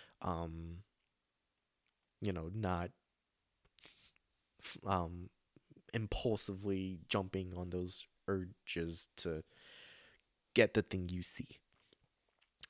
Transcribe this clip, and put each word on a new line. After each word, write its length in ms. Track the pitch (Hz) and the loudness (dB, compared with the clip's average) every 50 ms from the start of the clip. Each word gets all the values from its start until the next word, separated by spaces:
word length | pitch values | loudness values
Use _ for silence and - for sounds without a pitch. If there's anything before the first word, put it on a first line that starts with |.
| - - - _ - | -20 -20 -14 _ -2
um, 560 | 90 87 82 85 82 80 82 82 82 85 90 104 - _ _ _ _ _ _ _ _ _ _ _ _ _ _ _ _ _ _ _ _ _ _ _ _ _ _ | -2 0 0 -2 -4 -6 -6 -8 -8 -10 -12 -14 -18 _ _ _ _ _ _ _ _ _ _ _ _ _ _ _ _ _ _ _ _ _ _ _ _ _ _
you 120 | - 104 92 | -2 -2 -2
know, 180 | 85 80 85 95 | 0 -2 -4 -4
not, 360 | 110 107 92 90 87 87 - - _ _ _ _ _ _ _ _ _ _ _ _ _ _ _ _ - - - - - - - _ _ _ _ _ _ _ _ _ - | -2 0 0 0 0 0 -4 -6 _ _ _ _ _ _ _ _ _ _ _ _ _ _ _ _ -20 -20 -20 -20 -20 -20 -20 _ _ _ _ _ _ _ _ _ -16
f-, 180 | - - - - - | -14 -12 -12 -8 0
um, 420 | 98 98 92 87 82 87 87 87 90 - _ _ _ _ - - _ - - - - - | 2 2 2 2 0 -4 -8 -10 -12 -14 _ _ _ _ -20 -20 _ -20 -20 -14 -4 -2
impulsively 1080 | 117 110 101 - - - 123 110 101 - - 98 92 101 101 98 95 95 95 95 85 85 - | -2 0 0 -2 0 2 2 2 2 0 -2 -4 -2 0 0 2 2 0 -2 -4 -6 -4 0
jumping 440 | - 104 95 92 - 95 92 92 90 | 2 2 2 2 0 -2 -2 -2 -4
on 140 | 87 90 90 | -4 -4 -2
those 380 | 90 90 90 90 - - - - _ _ _ - | -2 -2 -2 -2 -4 -8 -14 -16 _ _ _ 0
urges 800 | 98 95 90 90 104 - _ - - 85 82 85 82 85 - - _ | 0 0 0 -2 -8 -10 _ -4 -2 -2 -2 0 -2 -4 -4 -6 _
to 260 | - - 90 80 78 - - - - - - - - - - - - - - - - _ _ _ _ _ _ _ | -4 -4 -2 -2 -2 -6 -8 -16 -20 -20 -20 -20 -20 -20 -20 -20 -20 -20 -20 -20 -20 _ _ _ _ _ _ _
get 180 | - 113 101 - | 8 8 8 8
the 80 | 113 | 6
thing 300 | 101 - - 95 90 87 | 4 4 0 -2 -2 -2
you 120 | 90 90 87 | -2 0 2
see. 360 | - - - - - - - _ _ _ _ _ _ - _ _ _ _ _ _ _ _ _ _ _ _ _ - - | 2 0 0 -2 -6 -10 -18 _ _ _ _ _ _ -20 _ _ _ _ _ _ _ _ _ _ _ _ _ -8 -8